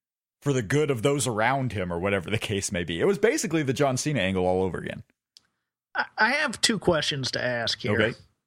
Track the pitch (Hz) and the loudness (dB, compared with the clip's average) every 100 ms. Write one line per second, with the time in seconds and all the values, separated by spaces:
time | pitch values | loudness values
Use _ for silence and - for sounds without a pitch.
0 | _ _ _ _ 143 131 95 147 147 123 | _ _ _ _ -2 -2 0 0 2 2
1 | 139 143 131 107 117 139 127 104 90 85 | 2 2 0 2 2 2 0 -2 -2 0
2 | 98 98 87 101 - 98 - 90 85 85 | 0 0 0 -4 0 -2 -2 -4 -2 0
3 | 160 190 220 311 196 160 135 127 139 127 | 0 2 2 2 -2 0 0 0 0 0
4 | 151 135 92 95 90 92 92 82 - - | -2 0 0 2 2 2 0 -4 -8 -10
5 | - _ _ - _ _ _ _ _ 453 | -14 _ _ -20 _ _ _ _ _ -6
6 | - - 220 294 294 - - 208 - 156 | -4 0 2 2 -2 -2 0 2 2 2
7 | - 143 123 123 123 120 113 - - 110 | 0 -4 -4 -4 -2 -2 -2 -4 0 2
8 | 107 - - _ | 0 -2 -18 _